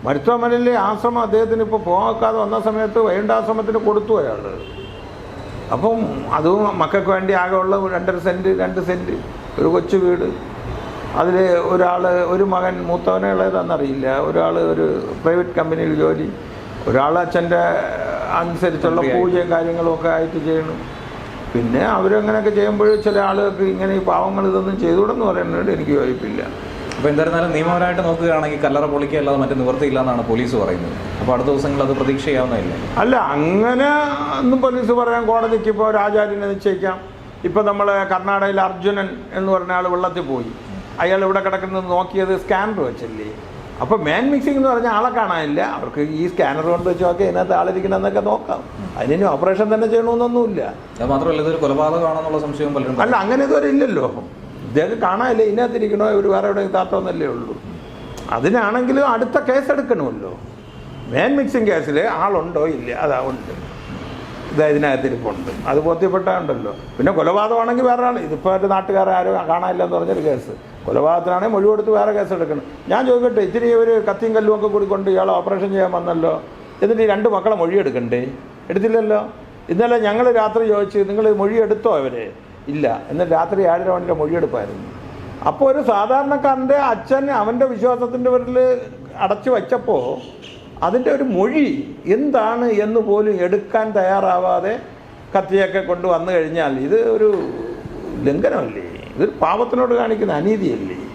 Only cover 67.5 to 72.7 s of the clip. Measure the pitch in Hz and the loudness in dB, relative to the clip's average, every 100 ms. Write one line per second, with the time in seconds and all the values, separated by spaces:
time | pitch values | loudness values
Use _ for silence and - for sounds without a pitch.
67.5 | 233 226 247 254 240 247 240 151 151 190 | 0 0 2 2 2 2 -2 -4 -2 0
68.5 | 190 196 190 190 190 190 185 180 190 165 | 2 2 0 2 2 2 2 2 0 0
69.5 | 170 180 180 180 175 170 185 156 131 117 | 0 0 0 0 0 0 0 0 0 -4
70.5 | 104 - - - 117 147 170 185 180 208 | -14 -14 -12 -2 2 2 2 2 0 2
71.5 | 208 202 214 208 214 208 208 196 185 160 | 2 4 2 2 2 2 0 -2 -2 -2
72.5 | 151 - | -4 -6